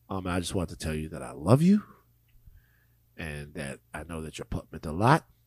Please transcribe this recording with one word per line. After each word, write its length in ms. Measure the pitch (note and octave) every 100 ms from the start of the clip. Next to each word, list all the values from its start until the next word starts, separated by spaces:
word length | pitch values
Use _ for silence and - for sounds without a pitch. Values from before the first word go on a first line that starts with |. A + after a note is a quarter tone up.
| -
Um, 180 | F#2+ F#2
I 120 | F2+
just 160 | E2+
want 140 | G2 E2
to 60 | -
tell 180 | E2
you 140 | D#2 D#2
that 120 | E2+
I 100 | -
love 280 | - D#2+ C3
you, 220 | F3 G#3 - - _ _ _ _ - - _ _ _ _ _ -
and 380 | E2 D2 D2
that 260 | D2 C#2 C2+ _
I 120 | D#2
know 180 | D#2 E2
that 160 | D#2 -
your 80 | -
pup 220 | - -
meant 160 | E2 D#2+
a 60 |
lot, 340 | D#2 A#2 D#3+ - _